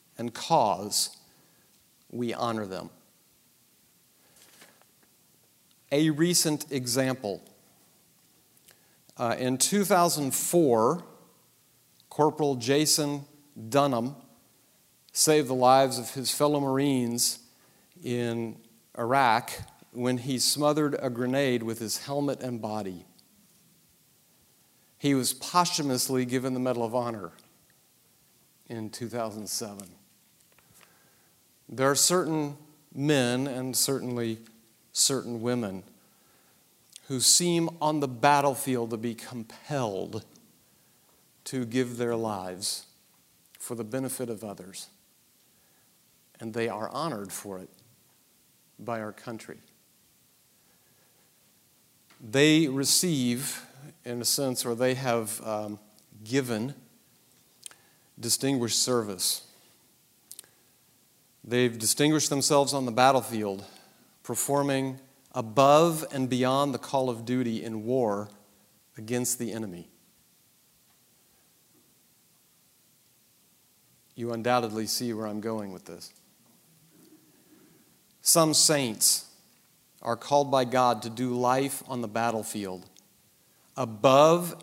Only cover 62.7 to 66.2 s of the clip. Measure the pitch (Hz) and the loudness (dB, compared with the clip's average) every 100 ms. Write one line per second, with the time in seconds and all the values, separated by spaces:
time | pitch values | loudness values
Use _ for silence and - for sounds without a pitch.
62.7 | 139 127 113 131 135 117 113 104 98 110 | 0 -2 4 6 6 2 -4 -4 -4 -10
63.7 | - - _ _ _ - 117 - 139 139 | -20 -20 _ _ _ -8 -4 0 2 2
64.7 | 135 135 131 - _ _ 127 113 107 139 | 0 -2 -6 -16 _ _ -8 0 6 8
65.7 | 151 170 160 156 139 | 8 6 2 -4 -2